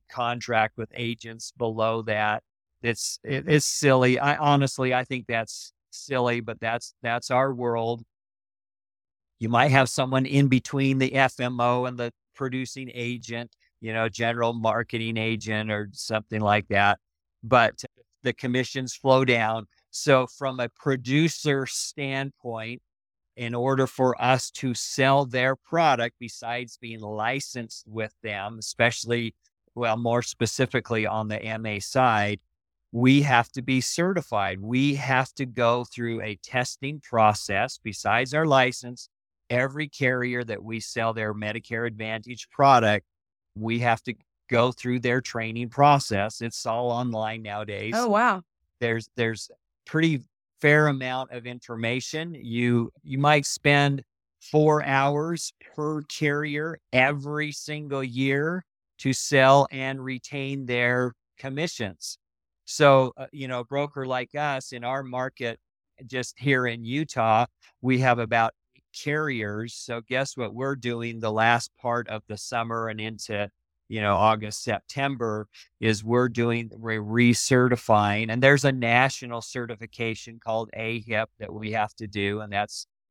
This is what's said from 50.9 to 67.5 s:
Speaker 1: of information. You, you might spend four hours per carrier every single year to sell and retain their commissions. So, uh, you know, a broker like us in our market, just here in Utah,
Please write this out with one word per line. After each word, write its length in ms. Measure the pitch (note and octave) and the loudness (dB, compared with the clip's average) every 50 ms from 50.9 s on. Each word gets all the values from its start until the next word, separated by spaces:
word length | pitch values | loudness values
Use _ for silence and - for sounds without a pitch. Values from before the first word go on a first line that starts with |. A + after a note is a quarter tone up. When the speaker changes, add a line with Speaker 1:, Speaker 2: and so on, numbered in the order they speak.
| C#3 C3 C3 B2+ B2+ C3 C3 - | 2 0 -2 -4 -4 -6 -6 -8
Speaker 1:
of 140 | B2 B2 A#2 | -10 -12 -12
information. 880 | B2 A#2+ B2 - - A#2 A2+ A2+ A2+ B2 C3 - - - D#3 D#3+ F3 E3 C3+ | -12 -12 -12 -12 -10 -6 -4 -2 -2 -2 -2 -4 -6 -6 -8 -8 -8 -10 -12
You, 520 | - A#2+ A#2 A#2+ A#2+ A#2+ A#2+ A#2+ A#2 - - _ | -10 -6 -2 0 2 4 4 2 2 -2 -6 _
you 160 | - D3+ C3 | -12 -6 -2
might 280 | C3+ C#3+ D3 D3+ D3 C#3 | 2 4 4 4 4 2
spend 580 | - - - - D3 C#3+ C#3+ C#3+ C#3+ C#3 C3+ - _ _ _ _ _ _ _ | 0 -4 0 2 4 4 6 4 4 0 -2 -6 _ _ _ _ _ _ _
four 460 | - - - D3+ D3+ D#3 D3+ D3+ C#3+ | -6 0 2 4 4 4 4 2 2
hours 640 | C#3+ C3+ C3+ C#3 C#3+ C#3+ D3 D#3 E3 E3+ D#3+ - - - _ - - - | 2 2 2 2 2 2 0 -2 -2 -4 -6 -6 -10 -12 _ -20 -14 -8
per 280 | - D3+ D3+ D#3 D3+ D3 | -6 -4 -4 -4 -6 -8
carrier 760 | - - - D#3 D3 C#3+ D3 D3+ D3+ C#3+ D3 D3+ E3 D#3+ - _ _ - | -8 -6 -2 0 0 0 0 -2 -4 -4 -6 -6 -6 -10 -12 _ _ -2
every 580 | B2+ C3 C#3 D3 C#3+ C3+ C#3+ D3 D3+ D3+ D3 | 0 0 0 -2 -4 -6 -8 -6 -6 -6 -6
single 520 | C#3+ - - - D3+ D3+ D3+ C#3+ C#3 C3+ C3 | -8 -10 -10 -10 -10 -10 -8 -8 -6 -6 -6
year 600 | B2+ A#2 B2+ C3+ C3+ C#3 C#3+ D3 D#3+ F3 F#3 - _ _ _ _ _ _ - | -6 -4 -2 -2 0 0 0 -2 -2 -4 -6 -8 _ _ _ _ _ _ -6
to 140 | - C3+ C3 | -2 -2 -2
sell 540 | - - - C#3+ C3+ C3 C3 C#3 C#3 C3+ - | -2 -2 2 4 6 8 8 8 8 6 2
and 320 | - C3+ C3+ C3+ C3+ C3+ B2+ | -2 -6 -6 -6 -6 -8 -8
retain 640 | C3 C3 B2 - - D3 C#3 C3+ C3+ C#3 C#3 C3 | -8 -10 -10 -10 -10 -8 -8 -6 -6 -6 -6 -6
their 460 | A#2+ B2 A#2+ B2 A#2+ B2 B2+ B2 B2 A#2+ _ _ _ _ - | -2 0 0 2 2 2 2 0 -2 -4 _ _ _ _ -14
commissions. 800 | - C3+ C3 C#3+ E3 F3 - - A#2 F#2+ E2+ - - - - - _ _ _ _ _ _ _ _ _ - - | -12 -10 -6 -6 -6 -6 -6 -6 -8 -8 -8 -10 -14 -14 -14 -16 _ _ _ _ _ _ _ _ _ -6 2
So, 400 | - D3+ C#3+ C3+ C3+ C3 B2 - | 6 8 8 8 8 6 2 -2
uh, 100 | - C3 C3+ | -10 -16 -14
you 160 | - C#3+ C3+ | -12 -10 -8
know, 120 | B2+ B2+ B2 | -6 -6 -6
a 60 | A#2+ | -6
broker 420 | - C#3 C#3 C#3+ D3 D3 C#3+ C3 | -4 -4 -4 -4 -4 -6 -8 -6
like 260 | C3 B2+ B2+ B2+ - - | -4 -4 -4 -6 -6 -6
us 380 | D3 D3+ D3 C#3 C3 - - | -4 -4 -4 -4 -4 -8 -10
in 120 | C3+ A#2+ A#2+ | -12 -8 -6
our 200 | B2 C3 C#3 C#3 | -4 -4 -4 -6
market, 560 | B2+ B2 B2+ B2+ C3 - - B2 A#2 A2+ - _ _ _ _ _ _ _ - B2+ | -6 -6 -6 -6 -6 -6 -8 -8 -8 -8 -10 _ _ _ _ _ _ _ -20 -14
just 320 | A2+ C3 B2+ A#2+ - - - | -8 -6 -6 -6 -6 -8 -4
here 260 | B2+ C#3+ C#3 B2+ B2 | 0 2 2 2 2
in 180 | A#2+ A#2 A#2 A#2 | 0 -4 -6 -6
Utah, 640 | A2+ B2+ D3 D#3+ - - B2+ A2+ A2+ A2 A2 A#2+ - | -6 -4 -4 -6 -4 -2 0 2 4 4 4 4 2